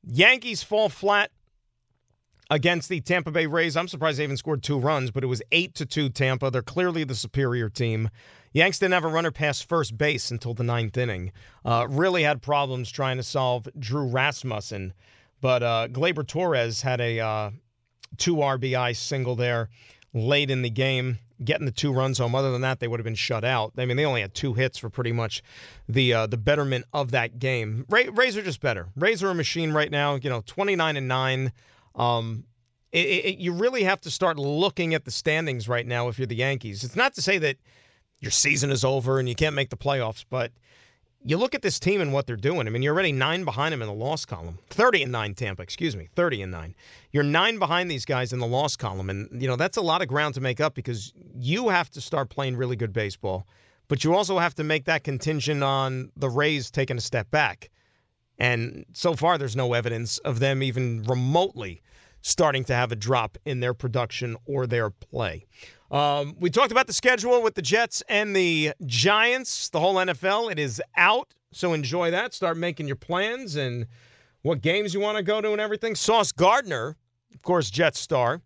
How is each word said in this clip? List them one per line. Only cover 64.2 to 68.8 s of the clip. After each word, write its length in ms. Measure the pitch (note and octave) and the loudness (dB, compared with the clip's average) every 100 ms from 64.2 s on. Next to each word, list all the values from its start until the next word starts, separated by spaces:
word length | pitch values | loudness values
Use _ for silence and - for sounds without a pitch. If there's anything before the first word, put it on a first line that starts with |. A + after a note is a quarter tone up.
| B2 A2+ - | -6 -8 -4
or 200 | C#3 B2+ | -4 0
their 240 | A#2+ A2 | 0 -2
play. 540 | - - C3 G#2+ E2 _ - - - _ | -6 -10 -4 -4 -6 _ -20 -20 -20 _
Um, 420 | C#3 D3 C#3+ C#3+ - | 0 2 2 -2 -2
we 100 | F3 | 0
talked 220 | A3+ C4 | 4 4
about 140 | A#3 C4+ | 4 2
the 60 | |
schedule 500 | F#3 B3 B3 A#3 B3 | 2 4 2 4 4
with 120 | A3 | 4
the 80 | G#3 | -2
Jets 400 | C3+ G#3 A3+ - - | 2 2 2 -2 0
and 260 | G#3 G#3+ | 0 2
the 380 | G3 F3+ D#3+ D3+ - | 2 2 2 0 -2